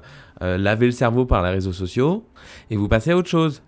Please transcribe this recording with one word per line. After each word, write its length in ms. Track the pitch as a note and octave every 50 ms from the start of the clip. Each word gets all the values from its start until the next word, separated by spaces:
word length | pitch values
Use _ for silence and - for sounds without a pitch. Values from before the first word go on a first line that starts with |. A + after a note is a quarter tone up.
| - - - - - - - -
euh, 160 | F2+ F2+ F2+
laver 300 | F#2 G2 G2 G#2+ A2 B2
le 60 | B2 A#2+
cerveau 340 | - C3+ A#2 A2+ B2 B2+
par 160 | B2+ B2+ G#2 F2
les 80 | F2+
réseaux 240 | F#2 F#2+ F#2+ G2 F2+
sociaux. 500 | F2+ F#2+ F2+ - A#2+ C3 D3+ F#3 A3+ A3 _ _ - - - - - - -
Et 80 | A2+ G2
vous 100 | G2+ G2+
passez 220 | A2+ A2+ A2 D#3
à 60 | F3 F3+
autre 100 | F3+ -
chose. 340 | - E3 D#3+ D#3+ C3+ - -